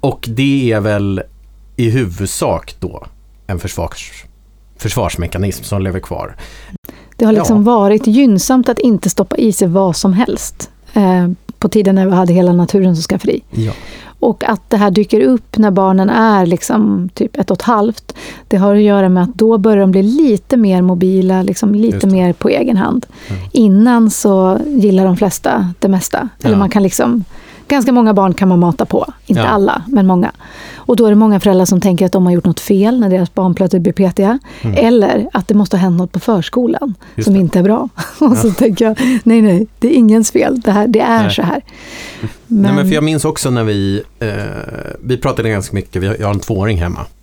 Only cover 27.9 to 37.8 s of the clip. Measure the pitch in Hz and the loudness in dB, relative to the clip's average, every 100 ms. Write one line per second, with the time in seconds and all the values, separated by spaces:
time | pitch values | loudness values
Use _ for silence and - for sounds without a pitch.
27.9 | 247 226 202 196 170 190 180 175 165 - | 2 4 2 2 0 2 2 2 0 -2
28.9 | - - - - 190 - 214 196 - 175 | -2 -4 -8 -4 0 0 2 0 -2 -2
29.9 | 262 190 180 - - - - - - - | 0 2 2 0 -6 -20 -20 -20 -16 0
30.9 | 240 226 208 220 202 208 185 180 185 196 | 2 4 4 4 2 2 2 2 2 0
31.9 | 175 185 196 185 175 175 160 - 196 208 | 0 0 2 2 2 0 -4 0 0 2
32.9 | 254 208 180 175 - 185 170 185 190 165 | 2 0 0 -2 -2 -2 0 0 0 -2
33.9 | 165 190 180 196 247 - - 113 98 226 | 0 0 2 0 -2 -6 -10 -4 0 2
34.9 | 240 196 214 240 247 - 208 202 196 185 | 2 2 0 -2 -6 0 0 2 0 0
35.9 | 170 180 185 - 214 165 - 247 - 285 | 0 -2 -4 -2 -2 -2 -2 -2 -2 -4
36.9 | 196 - - 113 196 175 185 180 226 | -8 -12 -6 0 2 2 2 2 0